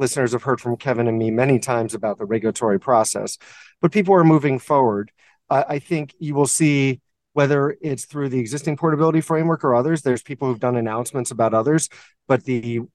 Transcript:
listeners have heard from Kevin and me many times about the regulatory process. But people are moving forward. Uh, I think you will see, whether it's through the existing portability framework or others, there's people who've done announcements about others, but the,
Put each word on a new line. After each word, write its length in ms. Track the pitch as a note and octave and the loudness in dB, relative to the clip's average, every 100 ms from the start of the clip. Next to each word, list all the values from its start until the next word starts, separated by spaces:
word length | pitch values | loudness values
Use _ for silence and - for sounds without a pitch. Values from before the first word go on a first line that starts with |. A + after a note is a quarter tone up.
listeners 320 | C3 C#3+ B2 | -2 0 -2
have 100 | A#2+ | -2
heard 180 | C3+ A#2+ | -2 -2
from 160 | B2 A#2+ | -4 -4
Kevin 300 | C#3 A#2 A#2 | -2 0 0
and 100 | A2+ | 0
me 140 | A2+ | 0
many 300 | A2 C3 C3 | 2 2 2
times 340 | - A#2+ A2+ | 0 -2 -4
about 240 | A2 G#2+ G2+ | -4 -6 -6
the 60 | |
regulatory 560 | G2+ A2+ A2 G2+ A2 G2 | -4 -2 -2 -2 0 0
process. 580 | - A#2+ A2 G2+ G#2 - - - - _ | 2 2 2 -2 -8 -10 -18 -20 -20 _
But 120 | D#3 | 0
people 200 | G#3+ F#3 | 2 4
are 120 | F#3+ | 6
moving 340 | D#3+ D#3 C#3+ C3 | 6 4 2 -2
forward. 540 | - D3 B2 G2+ G#2+ _ _ _ - | 0 2 2 0 -6 _ _ _ -2
Uh, 140 | C#3 C#3+ | 0 0
I 100 | D3 | -4
think 340 | - D#3+ D3 - | -4 -6 -6 -10
you 160 | D3+ | -4
will 140 | C#3+ C#3 | 0 0
see, 520 | - D#3 C#3+ C3+ B2+ _ _ _ | 2 2 4 2 -2 _ _ _
whether 440 | D3 C#3 C#3+ C#3+ - | 0 2 2 0 -2
it's 260 | D#3 C3 - | -6 -8 -8
through 240 | D3 C#3 | -8 -4
the 100 | B2+ | -2
existing 360 | A2+ C#3+ D#3+ C#3+ | -4 -6 -6 -2
portability 440 | E3 D3 D#3+ D#3+ | 0 2 2 2
framework 420 | - D#3+ E3 D#3+ | 0 0 0 0
or 140 | C#3+ A#2+ | 2 2
others, 260 | C#3+ D#3+ | 2 0
there's 180 | C3 B2 | 0 -2
people 280 | - C3 C3+ | -6 -6 -4
who've 100 | A#2 | -2
done 160 | B2 | -2
announcements 560 | B2 A2+ A2 B2 C3+ A#2+ | -2 -2 -4 -6 -6 -6
about 240 | A#2 A2 | -2 0
others, 340 | A2 A#2 D#3+ - - - _ - | 2 2 0 0 -10 -20 _ -2
but 160 | B2+ | -2
the, 380 | C3 B2 A#2 A#2 A#2+ | 0 -4 -4 -6 -6